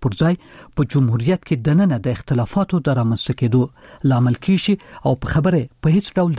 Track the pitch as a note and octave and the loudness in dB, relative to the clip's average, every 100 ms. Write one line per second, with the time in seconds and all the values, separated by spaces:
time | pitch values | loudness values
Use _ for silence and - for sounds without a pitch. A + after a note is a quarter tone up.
0 | B2+ G2 D#3+ F3 - - - - C3+ C#3+ | -2 0 0 0 -6 -20 -10 -4 -2 0
1 | B2+ A2+ A#2+ F#3 - C#3+ A#2 D#3 G3 A#2+ | 2 0 0 -2 -2 -4 0 2 2 0
2 | A2 B2 - B2 A2+ G3+ F#3+ F3+ D3 B2 | -4 -6 -2 -2 -2 -2 -2 -2 0 0
3 | A#2 A2+ - - A#2+ B2+ B2 - - - | 0 -2 -4 -2 0 2 0 -4 -20 -4
4 | C#3 B2 B2 A#2+ - F#3+ - G3 - - | 0 2 2 0 0 0 0 -2 -4 -8
5 | C#3+ B2+ B2+ D#3+ D#3+ E3+ B2+ _ D#3 F3 | -4 -4 -2 0 2 0 -2 _ 0 0
6 | - - F3 | 0 -2 0